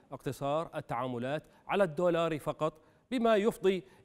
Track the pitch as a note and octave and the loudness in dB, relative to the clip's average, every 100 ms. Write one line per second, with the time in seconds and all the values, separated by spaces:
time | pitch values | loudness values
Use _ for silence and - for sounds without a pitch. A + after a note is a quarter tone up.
0 | - C#3 D3 - C#3 D3+ E3 D#3 - A#2 | -18 -10 -8 -6 -4 -4 -4 -10 -8 -6
1 | C3 A#2+ B2+ D#3 - _ - F#3 F#3+ D3 | -6 -6 -6 -6 -8 _ -4 0 0 2
2 | F3+ E3+ E3 D3+ D#3 C#3+ D#3 - _ _ | 2 2 0 -2 -4 -2 -4 -4 _ _
3 | - B3 A3+ G#3+ A3 - F#3+ F#3 - _ | -6 0 4 4 4 2 2 0 -4 _